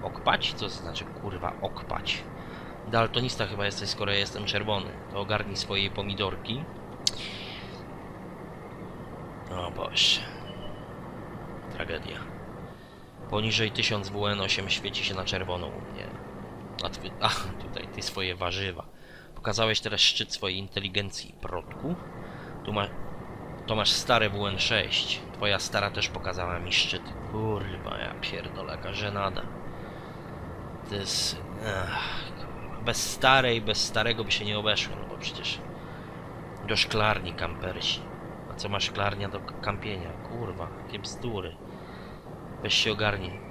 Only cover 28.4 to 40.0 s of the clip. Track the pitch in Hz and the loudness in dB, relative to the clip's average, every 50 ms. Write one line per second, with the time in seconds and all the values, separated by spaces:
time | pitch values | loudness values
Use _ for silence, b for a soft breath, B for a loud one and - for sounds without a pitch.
28.4 | - - - 95 95 - 76 - - 92 98 101 104 101 101 101 98 98 92 - | -4 -4 -4 -4 -4 -4 -4 -4 -4 -4 -2 0 0 0 2 2 2 2 2 0
29.4 | - - - - - B B B B B B B B B B B B B B B | -2 -2 -6 -6 -6 B B B B B B B B B B B B B B B
30.4 | B B - - - - - - - - 101 101 98 95 - - - - - - | B B -8 -8 -8 -8 -8 -8 -6 -4 -2 -2 0 0 0 2 2 2 0 -2
31.4 | - - 95 98 107 110 101 95 92 87 - - - - - - - - - - | -6 -6 -6 -2 0 0 2 2 2 2 0 0 0 0 -2 -2 -4 -4 -6 -6
32.4 | - - - - - - - - - 117 113 - - - - - - 131 131 135 | -6 -6 -6 -6 -6 -6 -6 -2 0 0 2 2 2 0 0 6 10 10 10 10
33.4 | 127 123 117 117 107 107 107 - - - - 113 110 117 117 113 110 101 - - | 10 8 6 4 4 2 4 4 4 4 4 4 4 4 4 2 4 2 2 2
34.4 | 107 104 104 107 104 107 104 101 - - 101 98 101 - - - - - - - | 2 2 0 2 4 4 4 4 4 0 -2 -6 -6 -6 -6 -4 -4 -4 -4 -2
35.4 | - - - - - - B B B B B B B B B B B B B B | -4 -2 -4 -4 -6 -8 B B B B B B B B B B B B B B
36.4 | - - - - - - 107 101 - - - 110 107 107 104 98 90 87 85 - | -8 -8 -8 -8 -2 2 4 4 4 4 6 6 6 6 6 4 2 -2 -2 -2
37.4 | 87 85 87 - - 90 90 87 - - - - - - - - - - - - | -2 -2 -2 -2 -2 -2 -2 0 0 0 0 0 -4 -8 -8 -8 -8 -8 -10 -10
38.4 | - - - - - 104 101 98 - - - 104 101 101 101 101 101 98 98 101 | -8 -8 -6 -4 -2 0 2 2 0 0 2 2 2 2 2 0 -2 -2 -4 -4
39.4 | 98 - - - - 107 101 101 - 110 101 92 | -6 -6 -8 -4 -2 -2 -2 -2 -2 -4 -4 -4